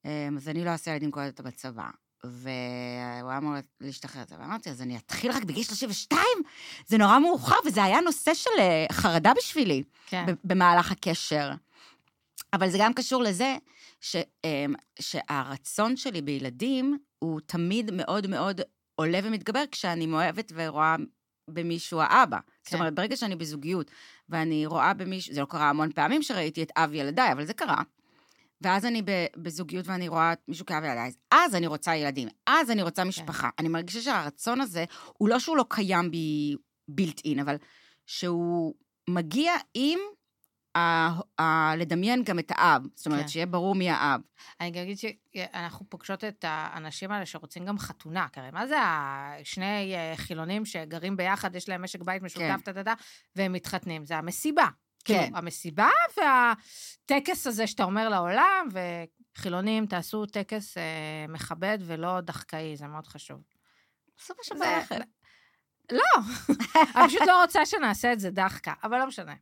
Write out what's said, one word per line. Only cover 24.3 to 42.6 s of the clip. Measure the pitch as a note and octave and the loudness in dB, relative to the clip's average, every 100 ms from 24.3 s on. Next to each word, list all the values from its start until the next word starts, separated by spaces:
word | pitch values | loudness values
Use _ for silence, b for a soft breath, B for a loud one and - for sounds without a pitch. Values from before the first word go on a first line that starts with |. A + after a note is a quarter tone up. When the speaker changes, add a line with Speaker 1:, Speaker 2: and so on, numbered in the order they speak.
| E3 D#3+ D#3 | -2 0 0
Speaker 1:
רואה | D3+ D#3+ D3+ | 0 2 2
במישהו, | G3 F#3 F#3+ - | 2 -4 -8 -6
זה | C#3+ | -6
לא | |
קרה | C#3 C#3 D3+ | -4 0 2
המון | D3 D#3 | 2 0
פעמים | D3+ D3+ D4 | 0 2 2
שראיתי | D4 G3+ D#3+ D#3+ | -2 -4 -4 -4
את | D#3 - | -4 0
אב | D#3+ | 0
ילדיי, | D3+ C#3 F3 A#3+ | 0 -2 2 2
אבל | C3+ | 2
זה | D3+ | -4
קרה. | A3+ C#4 D3 - _ b b b b b _ | -6 2 2 0 _ b b b b b _
ואז | G3 G3 | 2 2
אני | A#3 A#3 | 2 -2
ב-, | G3 F#3+ E3+ - | 0 0 0 -4
בזוגיות | E3+ D#3 E3+ F3+ F3+ | -10 -8 -6 -6 -4
ואני | F#3 F3 | -4 -2
רואה | E3 E3 | 2 2
את | E3 - | 2 -6
מישהו | D#3+ | -12
כאב | - D#3 | -4 -4
ילדיי, | D#3 A#2+ B2 | -2 -4 -6
אז, | - _ | -10 _
אז | C#4+ E4+ | 6 6
אני | F#3+ E3+ | 2 -2
רוצה | D3 - | -2 -2
ילדים, | E3 D3 C3+ A#2 _ | 0 0 -2 -8 _
אז | - D4+ C#4+ | 2 4 4
אני | A3 | 0
רוצה | E3+ F3 | 0 -2
Speaker 2:
כן. | F#3 | -2
Speaker 1:
משפחה. | F3+ D#3+ C#3+ B2 - | -4 -8 -4 -4 -2
אני | D#3+ | -2
מרגישה | E3 F3 G#3+ | -2 -4 -6
שהרצון | A#3+ G#3+ D3 - A3+ B3 | -2 -2 -2 -6 -4 -2
הזה, | B3+ E3+ E3+ B B _ | -2 -4 -6 B B _
הוא | G#3+ | 2
לא | B3 | 2
שהוא | D#4 D#4 | 2 2
לא | A#3 | 2
קיים | - G3 F3+ F3 | 0 2 2 2
בי | E3 D#3 D3+ D3 C#3+ _ _ - | -2 -2 -2 -2 -4 _ _ -8
built | D3 F3 - D#3 | -2 -2 -2 -4
in, | C#3 | -2
אבל | C#3+ D3 b b b b | -2 -4 b b b b
שהוא | - - F3+ E3+ E3+ E3+ D#3+ - _ _ - | -12 -6 -2 0 0 0 -2 -6 _ _ -2
מגיע | F3+ D#3+ A3+ E4 F4 - | -2 0 0 2 0 -4
עם | A#3 C#4 F4 G4+ G#4 _ _ _ _ _ | 0 0 0 -4 -12 _ _ _ _ _
ה-, | E3+ E3+ E3 E3 E3 - - | 0 2 4 2 -2 -6 0
ה-, | D#3+ D#3+ D#3 | 2 4 2
לדמיין | D#3+ E3 E3+ G3+ B3 | 2 0 0 2 0
גם | G#3+ E3+ | 0 -2
את | D#3 | -2
האב. | - | 4